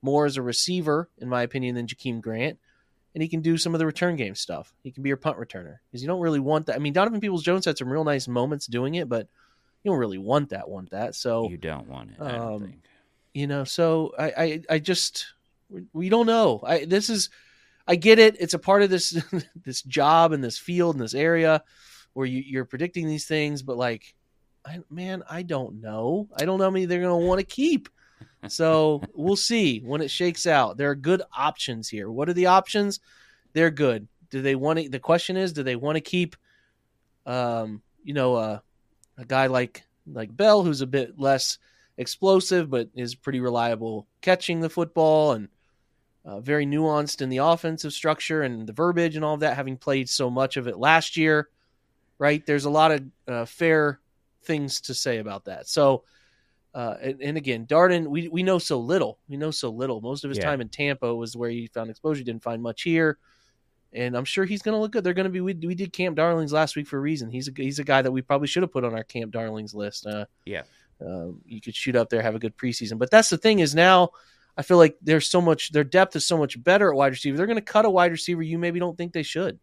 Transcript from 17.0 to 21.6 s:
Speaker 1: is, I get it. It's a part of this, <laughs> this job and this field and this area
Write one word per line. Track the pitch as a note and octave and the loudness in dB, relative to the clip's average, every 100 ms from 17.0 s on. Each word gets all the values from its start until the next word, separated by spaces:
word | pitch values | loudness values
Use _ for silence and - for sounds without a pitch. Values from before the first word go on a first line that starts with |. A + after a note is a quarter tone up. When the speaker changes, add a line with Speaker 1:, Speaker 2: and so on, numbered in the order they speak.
| G#3 | 0
Speaker 1:
is, | A3 - _ _ _ _ _ - | -2 -4 _ _ _ _ _ 0
I | F3+ | 2
get | G#3 A3 | 8 10
it. | A3 G#3+ | 10 8
It's | E3+ | -2
a | E3+ | -2
part | - G3+ | 4 4
of | G3+ | 6
this, | F#3 - | 2 0
<laughs> | E3 - F#3 - - | -4 -4 -6 -6 -16
this | D3+ B2+ | -12 -12
job | C3+ C3 C#3+ E3 E3 | -6 2 6 8 6
and | D3+ | 4
this | B2+ - | -4 -8
field | - F3 E3+ D3 | -6 0 2 2
and | |
this | A2+ | -4
area | B2 D#3+ E3 D#3+ D#3 | 0 2 4 4 2